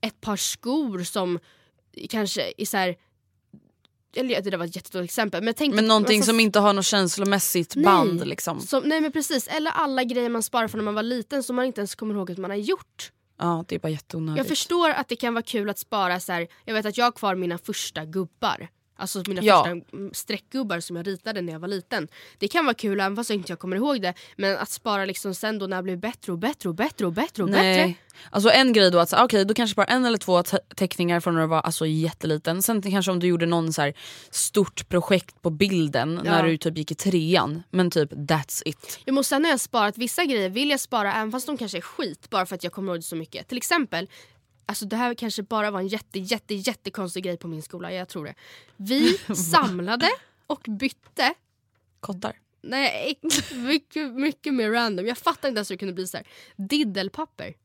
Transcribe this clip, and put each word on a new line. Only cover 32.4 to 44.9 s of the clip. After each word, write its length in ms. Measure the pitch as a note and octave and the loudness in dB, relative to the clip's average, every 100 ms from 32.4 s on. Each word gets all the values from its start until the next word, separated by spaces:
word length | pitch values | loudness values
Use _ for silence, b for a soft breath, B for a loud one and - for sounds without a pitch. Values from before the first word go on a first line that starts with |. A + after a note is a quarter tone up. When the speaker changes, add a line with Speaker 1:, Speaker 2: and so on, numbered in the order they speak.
| E3 E3+ | 0 0
Speaker 2:
Sen 200 | G3 A3 | 2 0
kanske 280 | G3 G3 F#3 | 2 0 2
om 80 | F3+ | 2
du 60 | F3+ | 2
gjorde 200 | E3+ E3+ | 2 2
någon 260 | E3+ D#3+ | 2 0
så 100 | D#3 | 0
här 120 | C#3+ C#3+ B B B | -2 -2 B B B
stort 580 | - - - F#3+ - - | -4 0 2 2 -2 -2
projekt 540 | F3+ - F#3+ - _ | -2 4 2 2 _
på 80 | F3 | -4
bilden 640 | D3+ G3+ F#3 D#3 C3+ C3+ E3+ | 0 2 2 2 0 -2 -2
när 140 | - E3+ | 2 4
Speaker 1:
Ja. 40 | E3 | 4
Speaker 2:
du 100 | D#3+ | 2
typ 220 | E3 D#3+ | -2 -4
gick 120 | D3+ | -8
i 40 | |
trean. 680 | D3+ G3 F3+ D#3+ F3 A#2+ D#3 - | -2 2 2 4 2 2 -4 -4
Men 200 | F3+ F3+ | 2 2
typ 220 | D#3+ D3 | 2 0
that's 500 | C#3+ C#3+ D#3+ C#3 - | -2 -2 -2 0 -6
it. 360 | - D3+ - - | -6 -8 -12 -10
Speaker 1:
Jag 100 | - | -2
måste, 140 | C4+ C4+ | 0 2
sen 160 | C#4 | 2
har 60 | E4 | 2
jag 100 | C4+ | 2
sparat 380 | - A#3+ G#3 G#3 | 0 0 0 0
vissa 260 | A#3+ - | -4 0
grejer, 240 | F4 A#3+ F#3 | 0 2 0
vill 220 | G3+ C#4+ | 0 0
jag 100 | C#4 | 0
spara 340 | - A#3+ G3+ | 0 0 0
även 180 | G#3+ A3 | 0 -2
fast 140 | B3 B3+ | -4 -6
de 100 | C#4+ | -6
kanske 220 | A3 F3+ | -6 -8
är 40 | |
skit, 480 | - - B3 D3 - | -10 -6 -6 -6 -4
bara 160 | G3+ F#3 | -2 -2
för 80 | |
att 100 | F#3 | -4
jag 80 | F3 | -8
kommer 200 | F#3 F#3+ | -6 -6
ihåg 60 | F3 | -6
det 40 | |
så 140 | E3 E3 | -6 -10
mycket. 320 | D#3+ - - | -10 -12 -8
Till 100 | B3 | -8
exempel, 500 | - E4+ C4 E3 F#3 b b b _ _ - | 0 0 0 -4 -8 b b b _ _ -10
alltså 180 | G#3 | -8
det 100 | G3+ | -4